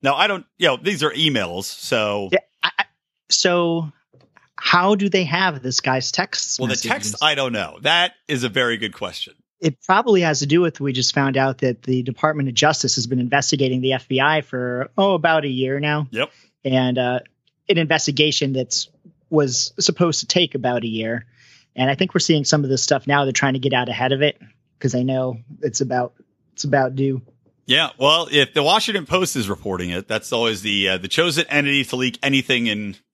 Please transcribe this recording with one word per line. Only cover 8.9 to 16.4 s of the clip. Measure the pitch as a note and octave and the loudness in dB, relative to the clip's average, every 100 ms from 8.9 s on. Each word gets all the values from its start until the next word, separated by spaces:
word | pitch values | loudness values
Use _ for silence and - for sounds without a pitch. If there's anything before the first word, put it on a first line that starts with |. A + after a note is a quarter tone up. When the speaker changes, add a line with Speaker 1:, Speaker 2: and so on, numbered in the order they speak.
Speaker 1:
question. | - F#2+ - - _ _ _ | -8 -10 -10 -12 _ _ _
Speaker 2:
It | E3 C3+ | -4 -4
probably | - F#3+ B3 G3 | 0 2 4 4
has | E3+ C#3+ | 4 0
to | C#3+ | 2
do | E3 | 2
with, | F3 - | 2 0
we | C#3+ | -4
just | B2+ B2+ | -2 0
found | - C#3 C3+ | 2 2 2
out | C3+ B2+ | 0 0
that | C3 A#2 | -2 -2
the | - B2+ | -2 -2
Department | B2 A#2 D#3 D3+ C3+ | -2 -2 0 0 -2
of | A#2 | 2
Justice | D3 D#3 C3 - | 2 2 -2 -2
has | A#2 | -2
been | B2+ | -2
investigating | B2 C#3 C#3 D#3 C3 B2+ | 0 0 0 0 0 0
the | C3 | 0
F | B2+ - | -2 -2
B | C3 | 0
I | C#3+ D#3 | 2 2
for, | - B2+ B2 B2 C#3 - | -2 -6 -4 -4 -6 0
oh, | G3 | 2
about | F#3 E3 D#3+ | 4 4 2
a | C#3+ | 0
year | B2+ C3 C#3 | -2 -2 0
now. | D3+ D3+ C#3 | 0 0 -2
Speaker 1:
Yep. | A#2 C#3+ _ | -4 -6 _